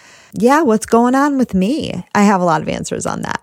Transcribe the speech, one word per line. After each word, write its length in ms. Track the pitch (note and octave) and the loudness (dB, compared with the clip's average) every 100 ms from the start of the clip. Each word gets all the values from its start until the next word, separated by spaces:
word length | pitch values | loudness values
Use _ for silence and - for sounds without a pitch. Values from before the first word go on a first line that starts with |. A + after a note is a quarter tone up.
| - - _ | -20 -20 _
yeah, 300 | - A#3 D4 | 0 2 2
what's 240 | C#4+ G#3+ - | 2 0 2
going 280 | A3+ A#3+ | 2 2
on 220 | C4+ D4 C4+ | 2 0 0
with 160 | A#3+ | 0
me? 540 | F#3 F#3+ D4+ - F3+ - | 0 0 -2 -6 -8 -4
I 80 | G#3 | 2
have 180 | G3+ F#3+ | 2 4
a 60 | F3+ | 2
lot 160 | D#3 | 0
of 80 | - | -2
answers 340 | - - - | -8 -6 -8
on 160 | - - | -6 -8
that, 220 | - - | -8 -10